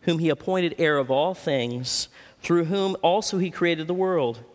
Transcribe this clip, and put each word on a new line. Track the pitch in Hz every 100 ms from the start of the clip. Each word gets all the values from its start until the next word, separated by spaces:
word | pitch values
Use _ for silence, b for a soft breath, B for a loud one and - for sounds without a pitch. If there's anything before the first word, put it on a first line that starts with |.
whom | - 165
he | 165
appointed | 139 - 185 175 -
heir | 160 147
of | 131
all | 131 165
things, | 185 - 139 120 120 123 - - B B B
through | - 170
whom | 165 196 196 185
also | 160 196 214 190
he | 180
created | - 175 160 160
the |
world. | 180 185 180 127 113 117